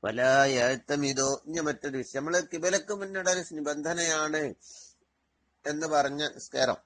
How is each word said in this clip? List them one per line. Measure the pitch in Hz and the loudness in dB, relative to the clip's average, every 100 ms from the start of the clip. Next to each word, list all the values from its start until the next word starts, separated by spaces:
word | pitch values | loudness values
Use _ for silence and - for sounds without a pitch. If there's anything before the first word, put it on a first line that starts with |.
വലാ | 98 110 127 135 139 | -4 0 4 6 6
യഅ്തമിദു, | 131 120 131 - 143 139 135 135 139 | 4 2 2 -2 0 0 2 0 0
ഇനി | 147 165 | -4 -4
മറ്റൊരു | 151 143 147 135 | -2 -2 -4 -6
വിഷയം, | 127 135 | -4 -6
നമ്മള് | 147 180 160 | 0 0 -2
കിബിലക്ക് | 165 175 196 202 | -4 0 0 -2
മുന്നിടൽ | 208 196 190 185 185 170 | -6 -6 -4 0 0 -2
നിബന്ധനയാണ് | 156 147 147 151 170 170 156 156 156 147 95 - - - _ _ _ _ _ _ _ | -6 -4 -4 -4 -2 0 0 0 0 -2 -6 -16 -20 -20 _ _ _ _ _ _ _
എന്ന് | - 151 160 | -6 -4 0
പറഞ്ഞ | 151 143 143 151 | 2 2 0 -4
നിസ്കാരം | - - 135 131 104 | -6 -8 0 2 0